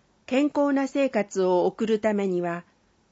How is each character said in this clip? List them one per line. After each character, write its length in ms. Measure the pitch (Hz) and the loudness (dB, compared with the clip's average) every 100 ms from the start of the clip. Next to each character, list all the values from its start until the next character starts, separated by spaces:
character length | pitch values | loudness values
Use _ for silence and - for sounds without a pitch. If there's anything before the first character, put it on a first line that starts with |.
| _ _ - | _ _ -2
健 260 | 254 294 | 0 0
康 180 | 294 285 | 2 0
な 140 | 269 269 | 0 0
生 240 | 285 269 | 0 0
活 320 | 220 202 190 | -2 -4 -2
を 240 | 185 180 190 | 2 2 2
送 180 | - | -2
る 140 | 220 214 | -2 0
た 140 | 220 | 0
め 160 | 208 196 | 0 -2
に 140 | 175 | -2
は、 200 | 175 175 - _ _ _ _ | -4 -6 -12 _ _ _ _